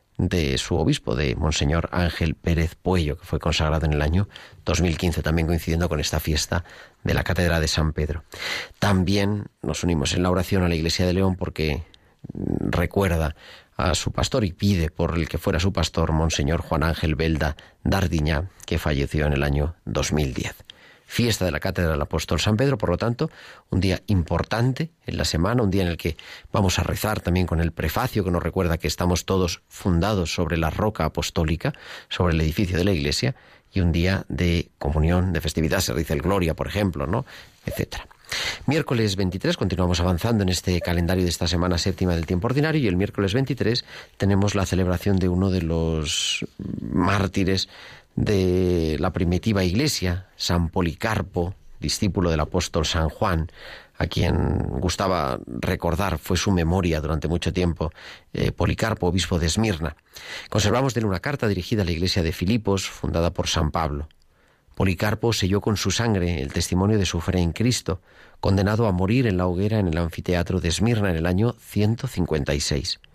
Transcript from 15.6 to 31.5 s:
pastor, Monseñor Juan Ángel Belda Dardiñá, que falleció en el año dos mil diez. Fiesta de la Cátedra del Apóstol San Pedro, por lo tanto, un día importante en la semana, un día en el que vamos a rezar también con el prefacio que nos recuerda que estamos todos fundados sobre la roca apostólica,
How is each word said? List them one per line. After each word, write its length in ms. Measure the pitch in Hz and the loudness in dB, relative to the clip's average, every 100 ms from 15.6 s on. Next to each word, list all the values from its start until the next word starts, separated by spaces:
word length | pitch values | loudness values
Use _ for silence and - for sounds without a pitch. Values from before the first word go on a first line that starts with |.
| 95 | 0
pastor, 380 | 87 85 - 82 | 0 -2 0 2
Monseñor 500 | 78 80 - 71 80 | 2 2 0 0 0
Juan 220 | - 80 | 0 0
Ángel 320 | 78 82 80 69 | 0 0 0 0
Belda 420 | 80 78 76 - - _ | 0 0 -2 -4 -14 _
Dardiñá, 680 | - 95 87 82 76 76 92 - - | 0 0 2 0 0 0 -4 -10 -4
que 100 | 82 | -2
falleció 480 | 78 69 69 78 73 | 0 0 0 0 0
en 80 | |
el 80 | 69 | 2
año 360 | 71 71 76 - | 2 2 0 -4
dos 300 | - 62 - | -6 -4 0
mil 220 | 76 69 - | 0 -2 -4
diez. 180 | - - - - - - - | -8 -10 -20 -20 -20 -20 -8
Fiesta 400 | - 120 107 92 | 0 0 0 0
de 60 | |
la 80 | 73 | -2
Cátedra 320 | 98 92 85 | -2 0 0
del 100 | 73 | 0
Apóstol 380 | 73 80 - 85 | 0 -2 0 0
San 180 | - 107 | 2 2
Pedro, 220 | 139 135 | 2 2
por 100 | 82 | 0
lo 80 | 87 | 0
tanto, 320 | 113 117 156 - - - - | 0 0 -4 -6 -20 -20 -4
un 100 | 92 | 0
día 220 | 95 87 - | 2 0 0
importante 840 | 98 80 85 85 110 120 123 160 _ - | 0 2 0 0 0 0 0 -6 _ -8
en 120 | - | -4
la 80 | - | 0
semana, 360 | 82 90 123 | 0 2 2
un 80 | 104 | 2
día 140 | 98 | 2
en 60 | 87 | 0
el 80 | 82 | -2
que 200 | 87 80 - - - | -4 -6 -12 -20 -4
vamos 280 | - 98 - | 0 2 0
a 40 | |
rezar 360 | - 80 107 104 | -2 -2 -2 -2
también 260 | - 90 90 | 0 2 2
con 140 | 82 | 0
el 120 | 82 | 0
prefacio 520 | - 92 - 131 110 | -2 -2 0 0 0
que 80 | 92 | 0
nos 100 | 85 | 0
recuerda 380 | 80 92 90 82 | 0 0 0 0
que 80 | 80 | -2
estamos 380 | - 90 87 - | 0 0 0 0
todos 360 | 95 90 - _ | 0 0 -4 _
fundados 640 | - 101 85 98 104 82 | -6 0 2 2 0 0
sobre 240 | - 82 82 | -2 -2 0
la 140 | 80 | -2
roca 340 | - 107 - 78 | 0 -2 0 -2
apostólica, 680 | - - - 82 | -2 -4 0 0